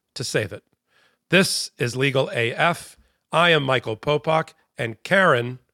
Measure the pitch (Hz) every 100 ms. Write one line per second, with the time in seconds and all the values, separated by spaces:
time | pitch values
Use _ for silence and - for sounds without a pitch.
0 | _ - 127 131 101 101 _ _ _ _
1 | _ _ - 175 190 - - - 123 127
2 | 139 135 131 120 117 - 165 165 - -
3 | _ _ - 156 175 160 135 127 - 110
4 | - 147 160 160 156 _ _ - 117 110
5 | - 190 185 123 120 127 _